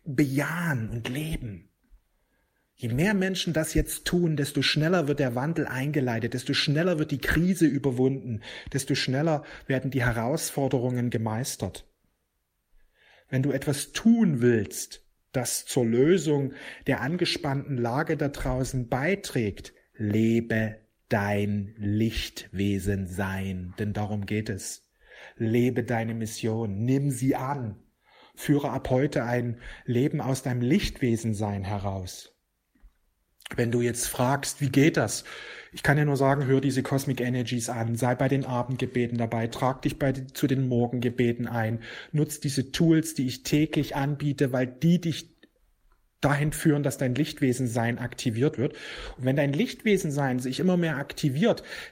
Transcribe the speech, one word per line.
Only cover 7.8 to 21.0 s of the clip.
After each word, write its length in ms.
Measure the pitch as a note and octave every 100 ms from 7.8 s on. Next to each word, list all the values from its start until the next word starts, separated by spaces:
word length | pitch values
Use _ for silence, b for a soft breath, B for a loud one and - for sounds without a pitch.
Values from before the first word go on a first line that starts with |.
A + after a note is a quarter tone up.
| C#3 B2 C3 C3+ B2+ A2 B B B
desto 220 | C#3 - C#3
schneller 480 | - C3 E3 D3 C#3 B -
werden 240 | C3 C3+
die 120 | C3
Herausforderungen 1080 | B2 A#2 A#2 D#3 - - C3+ C3+ B2 B2 A#2+
gemeistert. 760 | A2+ A2 A2 B2+ - F#2+ - - _ _ _ _ _ _ _ _ _ b b b b b
Wenn 140 | C3
du 80 | C3+
etwas 400 | C3+ D3+ C#3 -
tun 500 | - A3+ A#3 G3+ C3+
willst, 640 | A#2+ A2+ G2 - - - _ _ _
das 320 | C3 A#2+ - -
zur 200 | - A#2
Lösung 680 | A#2 D3 F#3+ D#3 D3 C3+ B B B -
der 140 | C3
angespannten 760 | B2 F3 E3+ - D3 C#3 C#3+ C3
Lage 400 | A#2 B2+ D3+ D#3
da 120 | C#3+
draußen 600 | C#3+ - B2+ C3 B2+ A#2+
beiträgt, 840 | B2 D3+ G3 - C3+ G#2+ F#2 - b b -
lebe 840 | G#2+ G#2+ A2+ A#2 A#2 A2+ A2 G#2+ _ _